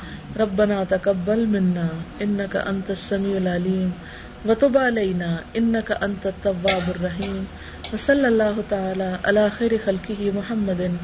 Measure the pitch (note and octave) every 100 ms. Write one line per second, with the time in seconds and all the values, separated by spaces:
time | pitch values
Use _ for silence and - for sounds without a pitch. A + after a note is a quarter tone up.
0 | - - - - G#3 F#3+ G#3 G3+ F#3 F#3
1 | G3+ F#3+ F3+ A3 A3+ G3+ F#3 F3 E3+ E3
2 | - - G#3 G3+ G3 F#3+ - G3 F#3 F#3+
3 | - G3 G3 F#3+ F3+ F3 F#3 F#3 F#3 F3
4 | - - - - G#3+ A3 C#4 C4 B3+ A3+
5 | G3 F3+ F3 E3 - A3+ A#3 A3+ A3 -
6 | G3 G3+ G3 F#3 G3+ F3+ F#3+ F#3 F3 F3
7 | F3+ F3 G3 F#3+ F#3+ - - - - G#3+
8 | - C#4+ B3+ A3 G#3+ G#3+ - G3 F#3+ F#3+
9 | F#3 F#3 - G#3 G#3 G#3 A#3 A3 G#3 F#3+
10 | - G3+ G3+ G3+ G3 A3+ G3 F3+ F3+ F3